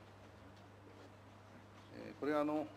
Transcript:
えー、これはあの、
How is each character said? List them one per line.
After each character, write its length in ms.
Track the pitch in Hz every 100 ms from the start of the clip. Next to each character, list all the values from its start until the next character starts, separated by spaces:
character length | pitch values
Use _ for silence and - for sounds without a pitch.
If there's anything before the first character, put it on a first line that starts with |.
| - - - - - - - - - - - - - - - - - - -
え 180 | 120 110 104
ー、 40 |
こ 40 |
れ 80 | 135
は 80 | 151
あ 40 |
の、 220 | 151 151 151